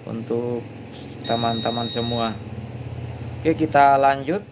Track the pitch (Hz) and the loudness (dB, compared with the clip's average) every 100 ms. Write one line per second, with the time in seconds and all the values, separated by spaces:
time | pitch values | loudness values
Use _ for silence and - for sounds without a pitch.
0 | 104 113 117 120 120 120 - - - - | -8 -8 -2 -2 -2 -4 -8 -14 -14 -14
1 | - - - 117 117 117 117 117 117 120 | -14 -12 -2 0 0 0 -2 -2 -4 -2
2 | 117 120 113 107 - - - - - - | -2 0 -2 -4 -8 -10 -10 -10 -10 -8
3 | - - - - 156 160 156 143 139 139 | -10 -10 -10 -2 0 2 4 8 8 8
4 | 139 135 135 196 208 | 6 4 -2 -4 -4